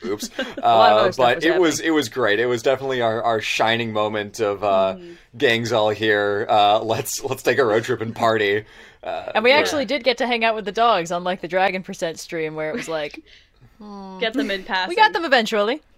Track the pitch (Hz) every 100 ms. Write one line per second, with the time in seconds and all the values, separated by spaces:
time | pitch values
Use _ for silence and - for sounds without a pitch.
0 | - 104 - - 254 - 117 113 - 214
1 | 190 - 120 123 156 175 170 143 170 156
2 | 123 131 110 104 123 120 139 131 135 127
3 | 117 113 117 113 - - 113 113 117 107
4 | 107 107 104 - 107 101 101 95 95 95
5 | 87 - _ 117 139 113 117 113 107 104
6 | 110 104 101 101 113 113 104 110 113 107
7 | 107 - 131 131 - 123 123 107 117 117
8 | 113 113 117 110 104 104 104 - - -
9 | - 82 - 214 233 285 - 311 220 285
10 | 233 240 240 233 226 220 202 196 233 202
11 | 170 175 180 185 170 180 196 185 180 190
12 | 170 156 - 170 156 156 156 233 - 160
13 | 147 320 - - _ _ 120 _ 208 202
14 | 190 190 226 233 233 196 185 190 185 359
15 | 440 - 330 254 214 214 208 302 _